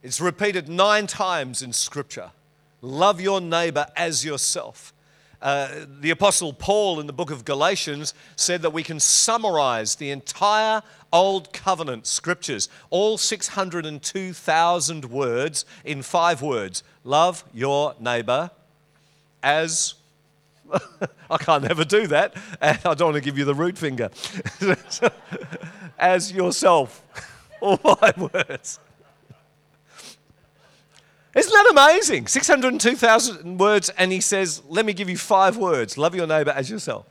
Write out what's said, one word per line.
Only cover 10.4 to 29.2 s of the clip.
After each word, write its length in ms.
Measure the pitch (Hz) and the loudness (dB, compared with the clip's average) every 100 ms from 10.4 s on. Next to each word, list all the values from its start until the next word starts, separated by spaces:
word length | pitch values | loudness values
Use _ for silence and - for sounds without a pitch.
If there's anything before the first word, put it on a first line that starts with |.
| 202 214 220 220 - - _ | 2 2 2 -2 -4 -20 _
Old 400 | 170 190 190 156 | 4 4 0 -6
Covenant 540 | - 190 175 151 117 - | -6 -2 -2 -4 -8 -6
Scriptures, 600 | - 165 180 - 110 - - _ | -6 -4 -6 -6 -6 -8 -10 _
all 280 | 175 214 214 | 0 0 0
six 300 | - 214 - | -4 -4 -6
hundred 360 | 196 190 170 | -6 -6 -6
and 160 | 156 147 | -8 -10
two 320 | - 190 185 | -8 -8 -10
thousand 760 | 175 - 160 170 175 143 160 131 | -8 0 2 2 2 -2 -6 -8
words, 580 | 131 131 120 151 147 - - | -4 -2 -2 -2 -6 -10 -16
in 180 | - 143 | -10 -10
five 380 | 127 175 170 156 | -2 2 2 0
words. 440 | 147 120 95 90 _ _ | -4 -4 -6 -10 _ _
Love 420 | 123 147 175 165 - | 0 2 2 0 -16
your 440 | 113 135 143 147 - | -6 -2 0 -2 -4
neighbor 520 | 117 120 110 127 175 _ _ _ _ _ _ _ _ _ | -4 -2 0 -2 -2 _ _ _ _ _ _ _ _ _
as, 520 | 135 156 165 160 - - _ _ _ _ _ _ _ | 0 0 0 -4 -4 -8 _ _ _ _ _ _ _
<laughs> 40 | 190 - _ 190 _ - | -6 -6 _ -10 _ -6
I 60 | 160 | -4
can't 300 | - 151 131 | 2 0 0
ever 180 | 160 | -2
do 220 | 160 208 196 | 2 0 2
that, 260 | 151 196 190 208 165 | 0 0 -6 -18 0
and 180 | 147 151 | 0 2
I 100 | 180 | 0
don't 180 | 151 165 | 2 2
want 20 | 147 | 0
to 40 | |
give 160 | 143 139 | -4 -2
you 80 | |
the 100 | 143 | -2
rude 240 | 143 175 180 | 0 -2 -2
finger, 320 | 160 127 104 - - - - - | -6 -4 -6 -6 -12 -10 -10 -4
<laughs> 1400 | 196 - - - 233 - - 151 165 160 165 - 180 - | 0 0 -4 -2 -2 -2 -16 -14 -14 -16 -16 -18 -20 -2
as 340 | 180 185 202 | 2 2 -2
yourself. 680 | 185 180 - 196 165 127 - _ - - - _ | -4 -2 2 4 4 2 -10 _ -18 -18 -20 _
<laughs> 120 | - | -4
All 160 | 202 190 | 0 4
five 400 | - - 214 180 175 | 4 6 4 2 -6
words. 480 | 180 - 135 - - _ _ _ _ | -4 -4 -8 -12 -16 _ _ _ _